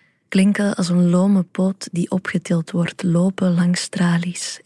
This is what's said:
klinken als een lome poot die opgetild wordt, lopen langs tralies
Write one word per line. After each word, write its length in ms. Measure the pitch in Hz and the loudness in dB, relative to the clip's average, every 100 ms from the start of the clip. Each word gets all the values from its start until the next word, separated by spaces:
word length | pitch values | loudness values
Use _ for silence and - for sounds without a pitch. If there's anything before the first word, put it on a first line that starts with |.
| _ _ - | _ _ -4
klinken 460 | 190 196 202 202 | 2 2 2 -2
als 140 | - 175 | -2 0
een 220 | 175 175 | 2 4
lome 320 | 175 196 196 | 4 4 2
poot 460 | 170 - 185 190 - | 0 -2 -2 -2 -8
die 180 | 170 180 | -6 -2
opgetild 600 | 190 - 180 - 170 156 | -4 -4 -6 -2 -2 -2
wordt, 320 | 175 170 - | -4 -4 -4
lopen 520 | 180 170 185 190 185 | -2 2 0 0 0
langs 340 | 175 175 180 - | 2 2 0 -4
tralies 720 | - 175 170 175 175 - - | -2 0 0 -2 -8 -10 -12